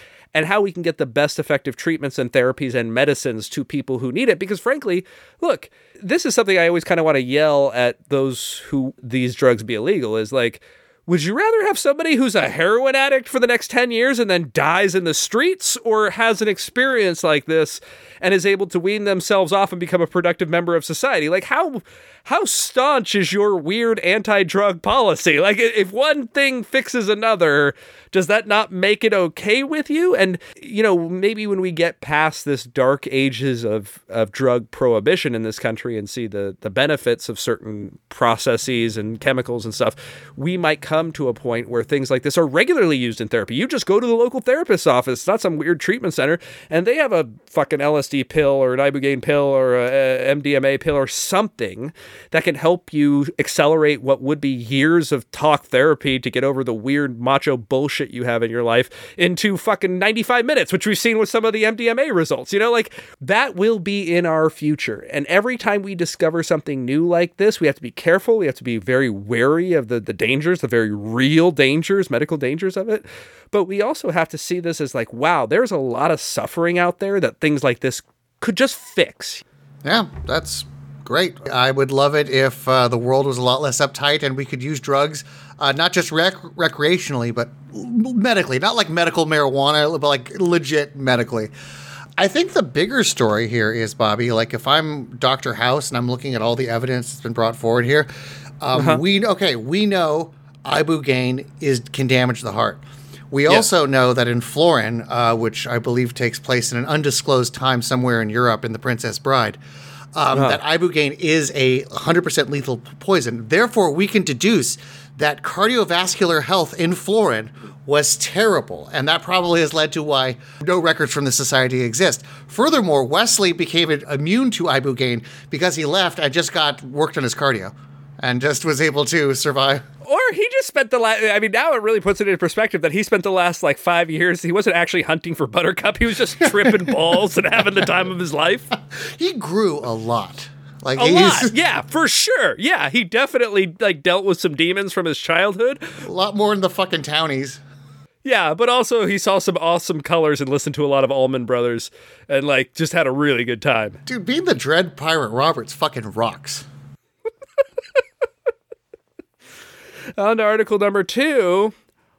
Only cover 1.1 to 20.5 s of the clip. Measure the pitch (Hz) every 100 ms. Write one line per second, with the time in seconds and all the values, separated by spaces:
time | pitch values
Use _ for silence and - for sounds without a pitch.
1.1 | 135 143 - 151 143 135 - 170 160 135
2.1 | - 123 135 127 127 131 123 113 117 147
3.1 | 135 135 110 - - 135 143 - 127 123
4.1 | 156 254 185 196 202 233 277 220 180 -
5.1 | - - _ 330 202 - _ _ - 190
6.1 | 330 247 233 202 185 170 175 - 165 160
7.1 | 139 127 143 151 143 139 120 123 - -
8.1 | 139 135 120 - - - 139 131 - 123
9.1 | 131 127 120 131 113 110 110 135 196 113
10.1 | 110 110 131 117 - - _ _ _ -
11.1 | 175 165 254 440 453 403 - 285 285 330
12.1 | 254 262 190 117 127 175 226 269 269 277
13.1 | 269 - 262 240 240 - 247 247 226 254
14.1 | 240 202 175 147 - 143 180 196 185 170
15.1 | 151 - 226 339 370 - 240 233 214 208
16.1 | 220 233 208 214 185 - 247 269 240 190
17.1 | 165 165 147 160 160 151 - - - -
18.1 | - 185 196 196 196 190 175 185 214 202
19.1 | 185 - 196 165 196 196 180 175 180 165
20.1 | 180 170 170 165